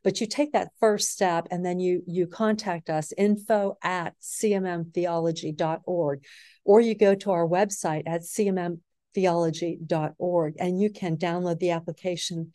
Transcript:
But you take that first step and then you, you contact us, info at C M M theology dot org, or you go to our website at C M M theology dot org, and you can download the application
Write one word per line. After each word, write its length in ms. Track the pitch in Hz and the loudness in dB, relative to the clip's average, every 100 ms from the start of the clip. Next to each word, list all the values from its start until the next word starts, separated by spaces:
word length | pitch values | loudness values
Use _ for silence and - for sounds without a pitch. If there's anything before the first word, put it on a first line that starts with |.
But 160 | 196 196 | -2 -2
you 60 | 220 | -4
take 280 | - 294 | -2 0
that 180 | 220 - _ | 0 -2 _
first 320 | 220 208 - | 2 2 -2
step 360 | - 190 170 170 | 0 2 2 -2
and 120 | 180 | -4
then 160 | 180 180 | -2 0
you, 220 | 180 180 - | 0 -2 -2
you 180 | 175 175 | -2 -2
contact 640 | - 220 214 202 170 - | 0 0 0 -4 -6 -4
us, 240 | 156 156 - | -4 -4 0
info 600 | 208 208 208 208 196 - | 2 2 2 0 0 -2
at 320 | 170 185 165 - | -4 -4 -4 -10
C 340 | - - 214 196 | -12 -2 0 2
M 100 | 185 | 0
M 200 | 170 165 | -4 -4
theology 600 | 175 175 170 165 165 156 | -4 -2 0 -2 -2 -6
dot 300 | 156 160 165 - | -4 -2 -2 -2
org, 380 | 180 147 143 - - - _ - | -2 0 -2 -10 -20 -20 _ 6
or 160 | 214 | 6
you 140 | 233 214 | 6 4
go 180 | 202 | 4
to 160 | 196 202 | 4 2
our 180 | 175 165 | 0 2
website 560 | 175 208 - 170 156 160 | 2 0 0 -4 -4 -4
at 160 | 170 | -6
C 240 | 170 - 202 | -4 -2 0
M 100 | 185 | 0
M 240 | 175 170 - _ _ | -2 -6 -12 _ _
theology 640 | 202 185 170 165 160 170 165 160 | 0 2 4 0 0 -4 -6 -4
dot 280 | 160 151 - | -2 -2 -4
org, 340 | 180 175 156 156 | 0 0 0 -2
and 220 | 180 180 | -2 0
you 100 | 208 | 0
can 280 | 202 180 160 | 0 -4 -2
download 420 | 175 175 180 170 | -2 -2 -2 0
the 120 | 180 | 0
application 800 | 165 170 160 185 170 - 165 165 | -2 -4 -8 -6 -4 -6 -6 -8